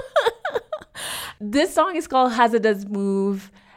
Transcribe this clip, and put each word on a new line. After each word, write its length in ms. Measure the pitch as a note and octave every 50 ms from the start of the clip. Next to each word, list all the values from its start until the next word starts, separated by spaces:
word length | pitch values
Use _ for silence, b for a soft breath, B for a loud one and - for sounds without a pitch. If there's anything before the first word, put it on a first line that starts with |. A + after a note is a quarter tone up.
| - - - - - A4+ A4+ - - E5 - A4+ - _ D#5 D5+ - - B B B B B B B B B -
This 320 | G#3 G#3 G#3+ C#4 D#4+ -
song 220 | - E4 D#4 F#4+ F4+
is 140 | D#4+ - -
called 240 | C4+ C4 B3+ B3+
Hazardous 540 | A3+ A#3+ A#3+ A3+ A3+ A#3 G3+ A3 G#3+ G3 G3+
Move. 680 | G3+ G#3 G3 G3 G3 G3 G3 G3 G3+ G3 F#3+ - - b b b b b